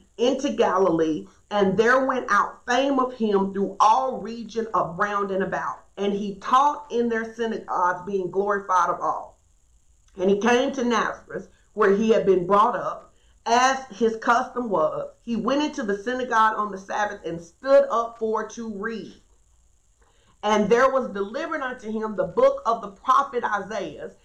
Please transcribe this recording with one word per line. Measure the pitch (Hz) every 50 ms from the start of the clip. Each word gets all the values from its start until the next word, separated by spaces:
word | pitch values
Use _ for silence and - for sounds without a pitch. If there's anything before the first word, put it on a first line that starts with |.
| _ _ _
into | - 226 254 277 - - 285 220
Galilee, | 220 220 202 - 185 196 180 165 165 160 160 156 - - - - _ _ _
and | 202 208 202 190 185
there | 202 220 233 254 269 269
went | 262 262 254 - -
out | 208 202 180 - - - _
fame | - 240 254 277 285 277 262
of | - 247 -
him | - 226 214 202 190 196 196 190
through | 196 196 - - -
all | 196 214 226 254 262 262 240 196 180
region | 220 233 233 226 196 - 226 220 - -
of | 185 160 160 170 170
round | 208 208 208 202 196 196
and | 190 185 190
about. | 180 - - - - - - - _ _ -
And | 196 202 196
he | 202 214 202 190
taught | - - - 247 262 294 294 294 - - -
in | 226 233 240 240
their | 226 226 226 226 -
synagogues, | - 233 226 220 - - - 127 175 180 180 180 180 -
being | - 196 190 180 175
glorified | 180 190 202 202 208 196 196 - 185 180 170 175
of | 175 -
all. | - 156 151 - - - - _ _ _ _ _ _ _ _ _ _ _ _ _ _ _ _
And | 196 180 196
he | 202 202
came | 208 226 240 247 269 277 -
to | 269 240
Nazareth, | 240 233 208 180 - - - - - - 180 196 - _ _ _ _ _
where | 208 208 196 196
he | 202 226 220
had | 220 190 170
been | 196 185 180 175
brought | 170 202 202 214 - -
up. | 175 - 151 - - - - _ _ _ _ _ _ _
As | 220 233 247 254 262 262 262 - -
his | 202 - 233 220 220 -
custom | - 254 226 240 262 - - 247 247 226
was, | 190 165 156 151 147 147 - - - _ _
he | 233 233
went | 214 180 220 269 285 302
into | 294 - - 254
the | 202 196 202
synagogue | - 240 247 254 247 220 233 226 220 214 -
on | - 208 202
the | 190 190
Sabbath | - - - 208 208 202 202 196 -
and | 165 170 170 -
stood | - _ _ - 269 277 277 277 -
up | 196 226 240 233 - -
for | 226 220 220 220 214 214
to | - - 233 226 208 190
read. | 202 226 226 214 170 120 - - _ _ _ _ _ _ _ _ _ _ _ _ _ _ _ _ _ _ _ _ _ _ _ _ -
And | 208 214 208 208 -
there | 233 240 262 269
was | 262 262 240 202
delivered | 190 196 196 202 226 269 320 330 320 302
unto | 277 254 247 - - 214
him | 214 220 220 220 208
the | 185 185
book | 180 - 233 254 277 277 - -
of | - - - -
the | 196
prophet | - - - - 262 269 285 - - 240 226
Isaiah. | - 214 202 190 190 220 208 185 156 143 - - - - _ _